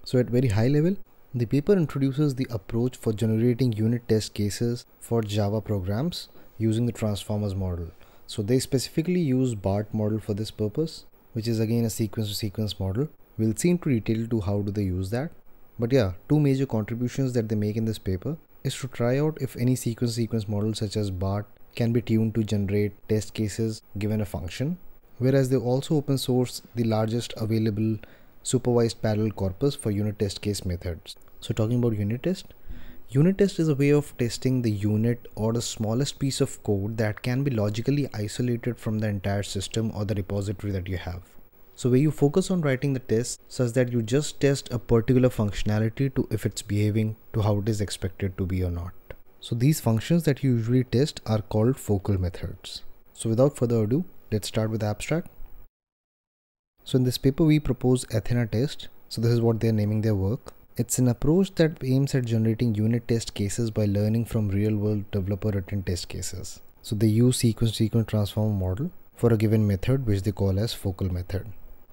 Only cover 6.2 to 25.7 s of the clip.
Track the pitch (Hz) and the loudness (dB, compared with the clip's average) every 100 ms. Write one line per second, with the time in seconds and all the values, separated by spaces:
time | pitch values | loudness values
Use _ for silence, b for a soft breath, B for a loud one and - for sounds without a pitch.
6.2 | - B B - 113 110 120 - 107 101 | -12 B B -2 0 2 0 0 -2 -2
7.2 | - 107 104 95 92 87 85 - B B | -4 -2 -2 -2 -4 -4 -8 -14 B B
8.2 | - - 104 131 - 131 - - 156 180 | -12 -6 2 2 2 -2 -2 -2 0 2
9.2 | 156 127 131 110 95 101 107 110 107 107 | 2 2 0 0 0 0 -2 -2 0 -2
10.2 | - 104 110 - 107 147 165 - - - | -2 -4 -4 -4 -4 -2 -4 -6 -20 -20
11.2 | - 117 110 110 110 117 113 - 107 - | -10 -6 -2 0 2 2 0 0 -2 -2
12.2 | 104 104 107 - 104 - 95 101 151 - | -4 -4 -4 -4 -4 -2 -2 -2 -4 -6
13.2 | - - 110 107 175 175 156 117 - 113 | -12 -2 0 2 2 2 2 0 0 -2
14.2 | 113 117 95 101 101 101 95 92 95 117 | 0 -2 0 -2 -2 -2 0 -2 -2 -4
15.2 | 165 - - - - - 117 135 95 - | -4 -10 -20 -20 -16 -4 2 4 2 -2
16.2 | - 151 147 135 139 110 107 117 123 - | 0 4 4 2 0 -2 -2 -2 -4 -2
17.2 | 131 120 110 107 104 110 110 107 - 92 | 0 0 0 0 0 0 -2 -2 -4 -4
18.2 | 123 160 - - 131 - 127 - 120 135 | -4 -8 -12 -8 -6 -6 -8 -2 0 2
19.2 | 151 151 131 - 127 127 120 113 120 113 | 0 -2 -8 0 0 2 0 -2 -2 0
20.2 | 113 113 104 104 107 110 104 107 101 92 | -2 -2 -2 -2 -2 -2 -4 -2 -2 -2
21.2 | 95 101 107 - - - 117 120 110 110 | -2 -4 -6 -14 -12 -2 2 2 2 2
22.2 | 110 110 107 104 98 104 104 - - 107 | 2 0 0 0 0 0 0 -4 -2 -2
23.2 | - - 107 - 113 110 - 101 104 107 | -2 -4 -4 -2 -4 -4 -10 -6 -2 -2
24.2 | 104 85 87 - 135 175 - - - - | -2 -6 -8 -4 -4 -4 -10 -18 -16 -2
25.2 | 127 135 127 131 120 | 2 4 4 2 2